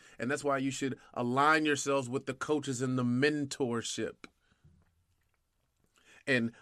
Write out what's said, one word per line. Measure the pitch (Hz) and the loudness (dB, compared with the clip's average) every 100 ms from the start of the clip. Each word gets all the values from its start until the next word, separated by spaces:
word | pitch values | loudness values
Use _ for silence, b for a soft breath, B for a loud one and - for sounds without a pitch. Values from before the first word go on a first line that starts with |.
| B B | B B
And | 120 | -6
that's | 143 | -2
why | 143 135 | -2 0
you | 135 | -2
should | 131 139 123 B | -2 -4 -6 B
align | - 120 127 147 156 156 | -6 -2 4 4 4 4
yourselves | 139 139 139 123 | 0 2 0 0
with | 131 | -6
the | - | -6
coaches | 127 - 151 139 123 | -8 0 0 0 -2
and | 127 127 | 0 0
the | |
mentorship. | 123 123 147 151 139 - 127 117 - - 104 - - _ _ _ _ _ _ _ _ _ _ _ _ _ _ _ _ _ b b - | 2 2 2 2 -4 -2 -2 -2 -4 -6 -6 -6 -20 _ _ _ _ _ _ _ _ _ _ _ _ _ _ _ _ _ b b 0
And | 131 117 B | 2 0 B